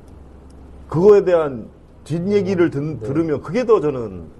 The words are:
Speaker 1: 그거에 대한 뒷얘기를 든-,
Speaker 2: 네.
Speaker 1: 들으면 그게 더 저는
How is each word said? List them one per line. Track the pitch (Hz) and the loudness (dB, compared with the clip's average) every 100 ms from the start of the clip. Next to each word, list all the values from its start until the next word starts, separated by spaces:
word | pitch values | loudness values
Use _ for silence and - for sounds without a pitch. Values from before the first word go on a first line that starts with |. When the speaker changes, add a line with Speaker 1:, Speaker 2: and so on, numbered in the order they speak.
| - - - - - - - - - | -20 -20 -20 -20 -20 -20 -20 -20 -6
Speaker 1:
그거에 | 151 202 202 | 2 6 6
대한 | 175 165 151 120 - - - - | 4 2 0 -6 -14 -20 -20 -20
뒷얘기를 | - 170 185 208 185 180 165 | -8 -6 0 0 0 0 0
든-, | 139 151 120 | 0 -6 -8
Speaker 2:
네. | 113 | -4
Speaker 1:
들으면 | 147 165 135 | -2 -2 -4
그게 | - 220 233 | -4 -4 2
더 | 208 | 2
저는 | 151 127 107 90 78 | 2 -4 -10 -12 -16